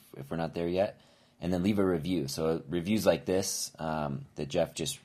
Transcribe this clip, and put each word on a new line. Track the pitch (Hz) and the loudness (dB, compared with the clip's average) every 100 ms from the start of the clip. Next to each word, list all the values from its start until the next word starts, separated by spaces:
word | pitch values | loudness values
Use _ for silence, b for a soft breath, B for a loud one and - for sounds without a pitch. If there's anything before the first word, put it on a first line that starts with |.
| - - | -16 -14
if | 69 | -6
we're | 82 | -4
not | 80 | -4
there | 85 85 | -2 0
yet. | 90 104 - b b b b | 2 0 -2 b b b b
And | 85 | -2
then | 92 | 2
leave | 95 101 | 2 4
a | 95 | 4
review. | 85 78 90 69 | 2 0 -2 -2
So | - 80 80 69 | 0 0 0 -2
reviews | 87 87 107 90 | -2 0 2 4
like | 85 - | 4 2
this, | 92 98 - - - | 0 0 -4 -8 -6
um, | 80 78 73 69 69 | -4 -2 -2 -4 -8
that | - 73 | -10 -4
Jeff | 85 80 | 0 0
just | - 73 - | -2 -6 -8